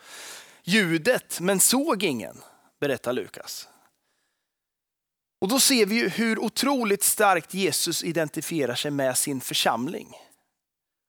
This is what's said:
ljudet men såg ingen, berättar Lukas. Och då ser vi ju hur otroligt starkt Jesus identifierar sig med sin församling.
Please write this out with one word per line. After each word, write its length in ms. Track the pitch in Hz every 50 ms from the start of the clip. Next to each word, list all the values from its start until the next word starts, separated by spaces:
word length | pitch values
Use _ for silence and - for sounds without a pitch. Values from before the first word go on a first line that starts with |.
| - - - - - - - - - - - - -
ljudet 760 | 170 185 226 196 165 165 160 147 240 254 185 - - - -
men 200 | 170 185 202 185
såg 420 | - - - 262 285 330 269 190 180
ingen, 400 | 170 135 113 92 58 - - - - - _ _ _ _ -
berättar 320 | 143 143 131 110 - 120 127
Lukas. 560 | 123 92 - - - - - - - - - _ _ _ _ _ _ _ _ _ _ _ _ _ _ _ _ _ _ _ _ _ _ _ _ _ _ _ _ _ _ _ _ _ -
Och 80 | - 190
då 120 | 254 269
ser 260 | - - 277 240 208
vi 80 | 190 220
ju 140 | 240 330 -
hur 300 | - - 233 226 220 220
otroligt 640 | - 214 - - - 269 285 254 233 202 202 196 -
starkt 520 | - - - 214 202 185 170 156 - -
Jesus 500 | 190 196 160 135 - - 170 156 - -
identifierar 680 | 175 156 165 156 143 - 160 143 - 170 156 135 120 123
sig 160 | - - 151
med 280 | 143 139 135 131 120 -
sin 220 | - 147 139 131
församling. 760 | - - 151 - - - 127 113 123 156 202 - - - - - - _ _ _ _ _ _ _ _ _ _ _ _ _ _ _ _